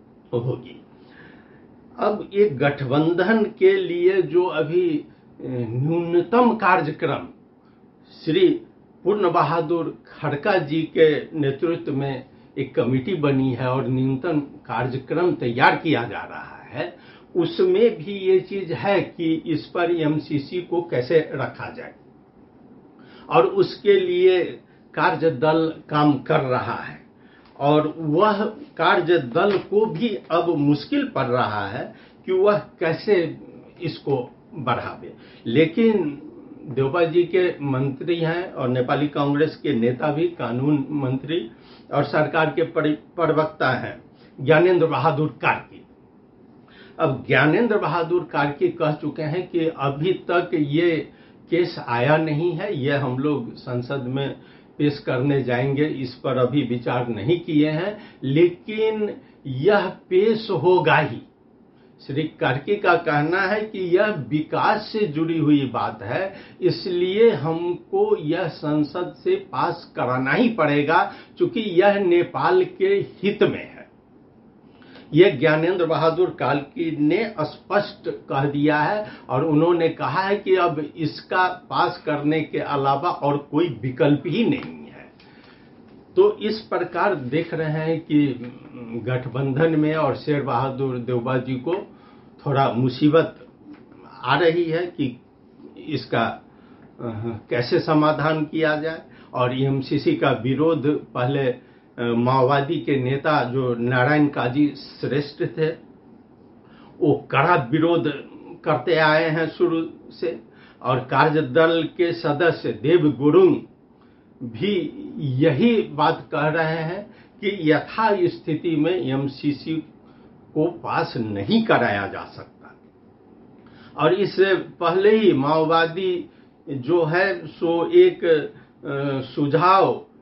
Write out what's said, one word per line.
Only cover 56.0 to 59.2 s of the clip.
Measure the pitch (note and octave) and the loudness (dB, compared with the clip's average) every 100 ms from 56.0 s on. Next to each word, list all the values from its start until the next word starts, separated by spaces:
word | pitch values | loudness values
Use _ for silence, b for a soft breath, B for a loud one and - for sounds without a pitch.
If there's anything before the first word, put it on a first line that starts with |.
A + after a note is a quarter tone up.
| B2 - | -8 -8
पर | C#3+ B2+ | -4 0
अभी | B2 C#3+ | 2 2
विचार | A#2+ B2 C3 B2+ A#2+ | 0 -2 -2 -4 -4
नहीं | G#2+ A2 E3+ | -4 -2 -2
किए | F3 D3+ D3+ | 0 2 2
हैं, | D#3 F#3+ G#3 B B | 0 -4 -6 B B
लेकिन | C3 D3 F3 - - G#3+ A3 G#3+ G#3 - | -2 4 4 2 -8 -2 0 0 -4 -6